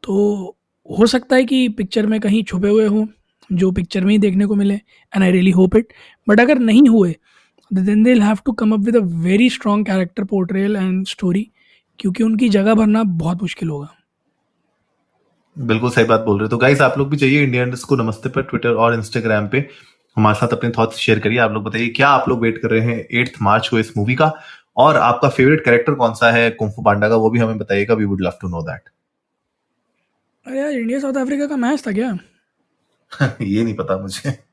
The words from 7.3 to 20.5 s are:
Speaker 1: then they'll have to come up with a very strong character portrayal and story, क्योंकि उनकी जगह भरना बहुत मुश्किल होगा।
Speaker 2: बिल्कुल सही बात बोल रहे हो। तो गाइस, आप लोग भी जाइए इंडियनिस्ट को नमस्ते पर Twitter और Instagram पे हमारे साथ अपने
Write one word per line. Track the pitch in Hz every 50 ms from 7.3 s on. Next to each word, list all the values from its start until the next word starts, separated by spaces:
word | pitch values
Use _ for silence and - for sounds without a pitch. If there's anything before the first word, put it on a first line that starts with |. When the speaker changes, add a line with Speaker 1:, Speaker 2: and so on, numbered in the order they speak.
| _ _ _ _ _ _ _ _ 202
Speaker 1:
then | 190 185 196 208
they'll | 214 220 247 254 233 208 202 220
have | 196 _ 285
to | 226 - 226
come | 214 220 214
up | 202 233
with | 226 240 208
a | 175 170 165 165
very | 180 190 208 240 254 - -
strong | - 214 202 208 214
character | - 190 190 185 175 _ - 208 190 214
portrayal | 196 185 170 190 190 196 202 214 202
and | 190 190 185 190 190 - -
story, | - - 180 175 196 220 _ _ _ _ _ _ _ _ _ _ _
क्योंकि | - 196 180 - 226
उनकी | 220 220 214 254 233
जगह | 202 202 196 214 226
भरना | 214 220 208 208 220 226
बहुत | 202 175 165 160 165 180 175 202
मुश्किल | 175 - - - 160
होगा। | 151 143 143 151 _ _ _ _ _ _ _ _ _ _ _ _ _ _ _ _ _ _ _ _ _ _ _ _ _ _ _ _ _ _ _ _ _ 160
Speaker 2:
बिल्कुल | 131 117 110 110 120 127
सही | - - 113
बात | 113 117 107
बोल | 110 110 101 98
रहे | 107
हो। | 107
तो | 117
गाइस, | 113 117 131 143 139
आप | - - - 151
लोग | 139 139
भी | 151
जाइए | 143 139 131 135 147 143
इंडियनिस्ट | 131 127 123 123 123 120 123 -
को | - 143
नमस्ते | 123 113 113 113 - - 131
पर | - 139 131
Twitter | - - 117 - 120 117
और | 110 113 113 117
Instagram | 117 110 - - 120 110 113 110 104 107 98
पे | 113 135 143 - - - - _ _ _ _ _ _
हमारे | - 107 107 107
साथ | - -
अपने | 113